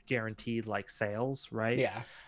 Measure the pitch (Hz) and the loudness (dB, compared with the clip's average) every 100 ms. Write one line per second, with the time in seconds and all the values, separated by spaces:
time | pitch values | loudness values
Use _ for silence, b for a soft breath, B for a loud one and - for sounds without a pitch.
0 | - 123 113 107 120 117 110 101 - - | -2 0 0 -4 -2 -2 0 -2 -2 -2
1 | 104 107 131 135 - 110 113 123 123 120 | 0 2 0 -2 -4 0 2 4 4 0
2 | B B | B B